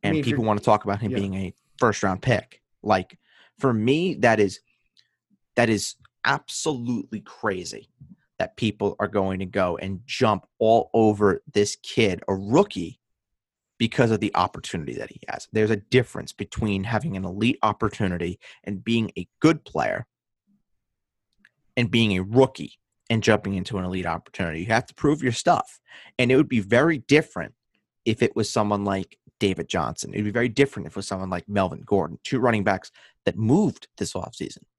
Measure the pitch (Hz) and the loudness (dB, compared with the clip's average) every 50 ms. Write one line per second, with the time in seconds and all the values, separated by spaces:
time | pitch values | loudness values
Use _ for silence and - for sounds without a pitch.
0 | - 104 101 156 139 127 113 139 113 110 107 104 - - 110 104 - 104 101 101 | 0 0 0 0 0 0 0 0 0 0 0 0 4 4 2 4 2 -2 -4 -2
1 | 117 104 - 101 98 98 92 95 98 90 - _ _ _ _ - - 117 104 - | -2 -4 -2 -2 -4 -4 -4 -6 -6 -8 -10 _ _ _ _ 0 2 2 2 2
2 | - 101 92 104 - - 120 98 - _ - _ _ _ _ _ - 104 - 190 | 0 -2 -2 -2 0 0 0 0 -2 _ -20 _ _ _ _ _ -2 0 0 0
3 | 185 _ - _ _ _ _ _ _ _ _ _ - 135 120 110 107 120 139 156 | 0 _ -14 _ _ _ _ _ _ _ _ _ -2 0 0 0 0 0 0 0
4 | 175 190 156 - 110 120 113 107 104 98 90 - _ _ _ _ _ _ _ _ | 0 -2 -2 2 4 4 4 4 4 2 0 -6 _ _ _ _ _ _ _ _
5 | _ _ _ _ _ _ _ _ _ _ _ - 120 113 113 101 - - - _ | _ _ _ _ _ _ _ _ _ _ _ 2 2 4 2 0 0 -6 -10 _
6 | _ _ _ _ _ - 139 147 - - - - - 165 151 127 120 120 123 113 | _ _ _ _ _ 0 0 0 -4 -10 -12 -6 -4 -4 -4 -4 -4 -4 -4 -4
7 | - - - 107 - - - - - 113 98 92 90 - - - - _ _ _ | -4 -8 -10 -12 -12 -14 -20 -6 -4 -4 -4 -4 -8 -10 -14 -16 -18 _ _ _
8 | - - - _ _ _ _ _ - - _ - - 110 101 _ 104 101 - _ | -20 -20 -20 _ _ _ _ _ -6 -6 _ -2 -2 -2 -2 _ -2 -2 -2 _
9 | 101 104 107 104 95 95 95 92 95 90 - 101 95 90 85 - - 95 98 87 | -6 -2 -2 -2 -2 -2 -2 -4 -6 -6 -2 -2 0 0 -2 -4 -6 -8 -10 -10
10 | - - - - 127 113 107 90 - _ _ _ 113 110 113 117 - - _ 117 | -10 -12 -4 0 2 2 2 2 -2 _ _ _ 2 4 4 4 2 2 _ 4
11 | 110 110 104 101 104 101 90 - _ - - 104 104 101 - - _ - - - | 4 4 4 4 4 2 2 2 _ -4 0 0 0 0 0 -10 _ -8 0 2
12 | 117 101 92 85 - - 98 95 98 101 117 156 202 196 - - 87 160 - _ | 2 2 2 -2 -4 -4 -4 -4 -2 2 4 4 4 2 0 -10 -10 -10 -12 _
13 | _ _ _ _ _ _ _ _ _ _ _ _ _ _ _ _ 117 113 - - | _ _ _ _ _ _ _ _ _ _ _ _ _ _ _ _ -2 -2 2 2
14 | 127 113 113 104 107 101 - - 90 90 _ - - - - 90 76 65 60 - | 2 2 2 0 -2 -2 0 0 0 0 _ -8 -14 -10 -8 -8 -8 -8 -10 -10
15 | - - - - - - - - - _ - 110 110 107 113 110 104 _ - 127 | -10 -12 -14 -18 -14 -12 -12 -12 -12 _ -2 0 2 2 0 -2 -4 _ 2 2
16 | 120 - - - - - - - 104 - - - - 107 101 95 95 107 120 110 | 2 2 -6 -12 -12 -12 -12 -12 -12 -12 -8 -6 -4 -2 -2 -2 -4 -2 -4 -4
17 | 120 170 180 95 95 87 90 98 113 120 - - - 107 104 _ - 107 - - | -4 -4 -8 -6 -8 -8 -4 -2 0 0 0 0 0 -2 0 _ -2 -4 -2 -2
18 | 110 95 90 87 87 85 92 - _ - - _ _ - 104 95 - - 113 117 | -4 -2 -2 -2 -4 -6 -6 -10 _ -20 -20 _ _ -10 -10 -8 -4 -2 0 0
19 | 113 104 - - 90 _ _ _ - 151 165 156 _ - - - 64 53 50 - | 0 -2 -6 -10 -14 _ _ _ 2 2 2 2 _ -10 -4 -2 -2 -2 -2 -4
20 | 113 _ _ _ _ _ _ _ _ _ _ _ _ _ _ _ _ _ _ _ | -8 _ _ _ _ _ _ _ _ _ _ _ _ _ _ _ _ _ _ _
21 | _ _ _ _ _ _ _ _ _ _ _ _ _ _ _ - 120 101 87 117 | _ _ _ _ _ _ _ _ _ _ _ _ _ _ _ -2 -2 2 4 4
22 | 113 107 98 90 95 98 110 123 135 127 - - 76 - - _ _ _ _ _ | 4 4 2 0 -2 2 4 4 4 4 4 -8 -14 -14 -14 _ _ _ _ _
23 | _ _ 113 113 104 - 110 104 - 104 98 95 92 - - 98 92 90 92 92 | _ _ -2 0 4 4 4 4 2 -2 -4 -4 -4 -4 -6 -6 -6 -4 -6 -6
24 | 90 85 82 85 - - _ - 98 85 78 80 87 110 113 117 117 - - _ | -4 -4 -6 -6 -8 -14 _ -6 -6 -6 -4 -6 -2 0 0 0 0 -2 -14 _
25 | - 147 147 151 - 127 117 - - - 175 - - - - _ _ _ - - | 0 0 0 2 0 -2 -2 0 2 2 2 2 0 -6 -10 _ _ _ -20 -20
26 | - - _ - 123 120 127 131 156 - 131 117 98 95 110 117 143 165 170 135 | -20 -20 _ 0 2 4 6 4 4 4 2 -2 0 4 4 4 4 4 0 -2
27 | - _ 135 147 151 - - - 82 - _ _ _ _ _ _ _ _ _ _ | 0 _ 4 4 4 2 -8 -10 -10 -10 _ _ _ _ _ _ _ _ _ _
28 | _ - 107 - 120 113 - - 110 - - 120 107 104 104 101 101 101 98 98 | _ -4 0 2 0 0 0 -2 -4 -2 0 -2 0 0 0 -2 0 -2 -2 -2
29 | 95 - - _ _ - _ _ - 98 95 87 82 - - 92 78 60 80 - | -4 -8 -14 _ _ -20 _ _ -2 0 0 -2 -6 -4 -4 -4 -2 -4 -4 -8
30 | - - - 101 107 104 101 120 120 127 107 - 139 135 - - 80 - - - | -10 -8 -6 -4 -4 -2 -2 -2 -2 -2 2 2 2 2 2 -10 -12 -12 -10 -12
31 | 98 - 101 95 95 95 92 90 - - 101 101 95 90 - - - - 104 98 | -8 -8 -8 -8 -6 -6 -6 -8 -8 -4 -2 0 0 0 -2 -8 -6 0 0 0
32 | 85 78 80 - _ - - 127 110 123 117 107 101 104 98 92 - - _ _ | 0 -2 -6 -12 _ -6 -4 0 2 2 2 2 0 0 -2 -2 -4 -12 _ _
33 | - - _ _ _ - 90 - 110 107 131 185 214 165 - - - _ _ - | -20 -20 _ _ _ -4 -4 -2 0 2 2 4 2 0 -2 -6 -16 _ _ -8
34 | 98 - - - - - - - - - - - _ _ _ | -8 -8 -6 -8 -10 -10 -10 -10 -12 -12 -12 -16 _ _ _